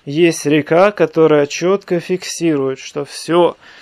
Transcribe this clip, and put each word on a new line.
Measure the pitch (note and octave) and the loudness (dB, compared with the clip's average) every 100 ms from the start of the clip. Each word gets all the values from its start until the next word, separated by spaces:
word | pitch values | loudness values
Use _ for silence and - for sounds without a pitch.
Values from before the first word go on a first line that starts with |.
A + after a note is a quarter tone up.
есть | - D3 F3 D#3+ D3 | -8 0 2 2 0
река, | D3+ C#3+ D#3+ G3+ | 0 2 2 2
которая | G3+ D#3+ E3 D#3+ D3+ C#3+ | 2 0 2 4 4 0
четко | - F3 G3 - F3 | -2 -2 -2 -2 -6
фиксирует, | D#3+ F3+ - - E3+ D3 C3+ C3+ | -4 -6 -8 -4 -2 0 -2 -6
что | - D3 C#3+ | -10 -10 -10
все, | - - E3+ E3+ - - - | -10 -2 2 2 -2 -18 -20